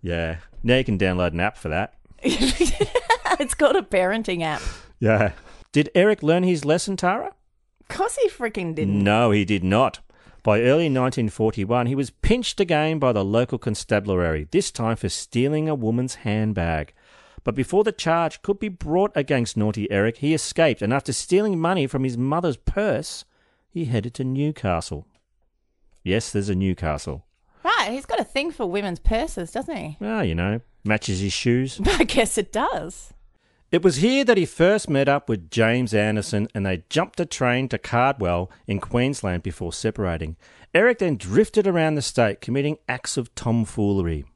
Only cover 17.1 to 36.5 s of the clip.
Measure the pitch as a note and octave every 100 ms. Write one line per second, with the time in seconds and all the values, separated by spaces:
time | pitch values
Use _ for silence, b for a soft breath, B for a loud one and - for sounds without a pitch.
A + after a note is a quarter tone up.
17.1 | b b b - A#2+ B2+ F#3+ G#3+ - E3
18.1 | E3 E3 - - G3+ G#3+ F3+ D3+ E3+ G3+
19.1 | - C3+ C#3 A#2 - G#2+ G#2 G2+ G2+ G#2+
20.1 | A#2 C#3+ D#3 - - D#3+ A2 G2+ C3+ -
21.1 | - - F3+ G#3 F3+ E3 F#3 C3+ C#3 C3
22.1 | A#2+ C3+ D#3 F3 C3+ - - G#3 C3 D#3+
23.1 | - - _ _ _ _ F3 D3+ A#2+ A2
24.1 | - C3 C3+ D3 D3+ G2 E2+ - D2+ -
25.1 | _ _ _ _ _ _ _ _ _ F#2
26.1 | G2+ - G#2 G2+ F#2+ F#2+ F2+ E2 D2+ -
27.1 | C#2+ - _ _ _ E4+ A4 G#3 B3+ -
28.1 | - - C4+ D#4 - G3+ G3 G3+ F3 -
29.1 | A3 D#4+ - E3+ F4+ C4+ C#4 D#3+ D3+ G#3
30.1 | A3 F#3 E2 G2 A2 - _ G#2 G#2+ -
31.1 | F#2 G2 - B2 A#2+ C3 - G3+ G4+ -
32.1 | - A3+ - G3 G#3+ D#4 - D#3 - -
33.1 | - - _ _ _ _ E3 F#3 C3+ G#3
34.1 | C4+ B3+ G#3+ E3+ - E3+ G#3 - C#3 C#3
35.1 | C#3+ - G#2+ E2 - A2 A#2+ A#2+ G#2+ G#2+
36.1 | G#2+ G2 G#2 G#2